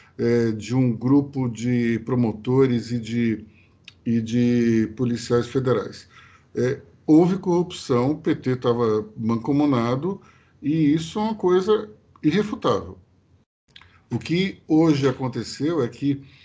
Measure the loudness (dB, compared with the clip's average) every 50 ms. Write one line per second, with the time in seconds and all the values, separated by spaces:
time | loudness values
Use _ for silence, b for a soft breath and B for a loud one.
0 | B B B -2 0 2 2 2 2 0 -2 -4 -6 -2 0 0 2 2 0 0
1 | 0 4 4 4 2 0 -4 -4 -4 -4 -4 -4 -2 0 0 2 2 0 0 -2
2 | -2 -2 0 0 0 0 -2 -4 -4 0 4 4 4 4 2 -2 -2 -4 -6 -6
3 | -6 -4 -2 0 0 0 -2 -2 -6 b b b b b b b _ -20 _ _
4 | -4 -2 -2 -2 -2 0 0 2 2 4 2 2 2 2 2 2 0 0 -2 -4
5 | -2 -2 -2 -4 -2 0 0 0 0 0 -2 -2 0 0 0 0 -2 -6 -12 -16
6 | -20 b b b b b b b b b -4 -2 -2 -2 -2 -4 -10 -20 _ _
7 | 2 6 6 6 6 4 2 -2 -2 0 0 0 0 -4 -6 -12 -4 0 0 0
8 | 2 0 -2 -2 -2 -2 -2 -2 -2 -4 -4 0 0 0 0 2 2 0 0 0
9 | -2 -6 -10 -6 -2 -2 -2 -2 0 0 0 2 2 2 2 2 0 0 -2 -2
10 | -4 -6 -8 -8 b b b b b b b b -4 -2 0 2 2 2 2 2
11 | -2 -4 -6 -4 -4 -4 -4 -2 0 2 2 2 4 2 0 0 0 -8 -16 -20
12 | _ _ _ -2 -2 0 2 2 0 -2 -4 -4 0 0 0 0 -4 -8 -16 -18
13 | _ _ _ _ _ _ _ _ _ _ _ _ _ _ _ b b b b b
14 | b b -8 -6 -4 -2 -2 0 0 -2 -4 -10 _ 0 2 4 4 4 4 4
15 | 2 0 0 0 -6 -6 -4 -6 -8 -8 -8 -4 -4 -2 0 -2 -2 -4 -4 -4
16 | -2 -2 -2 -2 B B B B B